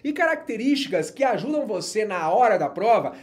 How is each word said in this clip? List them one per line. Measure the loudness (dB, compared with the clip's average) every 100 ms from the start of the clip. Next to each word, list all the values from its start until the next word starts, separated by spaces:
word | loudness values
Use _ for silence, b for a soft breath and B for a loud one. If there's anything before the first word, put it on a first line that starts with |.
e | -6
características | 0 0 0 -4 -4 0 0 0 -2 -2
que | -2
ajudam | 0 0 -2 -2 -2
você, | -4 -4 -4 -2
na | -2 0
hora | 4 4 4
da | 0
prova, | 0 2 4 2 B